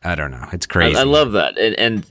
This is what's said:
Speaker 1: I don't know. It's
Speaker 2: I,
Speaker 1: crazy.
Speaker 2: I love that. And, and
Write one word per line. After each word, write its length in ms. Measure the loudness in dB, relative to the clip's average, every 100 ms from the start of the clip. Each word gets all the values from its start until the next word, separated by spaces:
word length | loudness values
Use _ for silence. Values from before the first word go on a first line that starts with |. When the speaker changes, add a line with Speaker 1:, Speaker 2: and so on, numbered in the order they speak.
Speaker 1:
I 120 | -6 -4
don't 140 | -6
know. 140 | -8 -10
It's 140 | -8 -2
Speaker 2:
I, 60 |
Speaker 1:
crazy. 240 | 2 2 2
Speaker 2:
I 60 |
love 280 | 4 4 2
that. 240 | 0 -2 0
And, 160 | -2 0
and 280 | 0 -2 -4